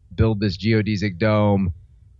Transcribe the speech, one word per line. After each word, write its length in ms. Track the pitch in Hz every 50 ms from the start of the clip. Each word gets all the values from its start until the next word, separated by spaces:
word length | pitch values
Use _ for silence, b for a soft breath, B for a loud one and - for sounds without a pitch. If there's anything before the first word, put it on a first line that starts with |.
| _ _ -
build 260 | - 113 110 110 98
this 160 | 107 101 87
geodesic 600 | - 95 113 113 107 101 107 107 90 104 104 87 82
dome 540 | 110 107 107 104 104 104 101 98 98 87 - - - - - - - - -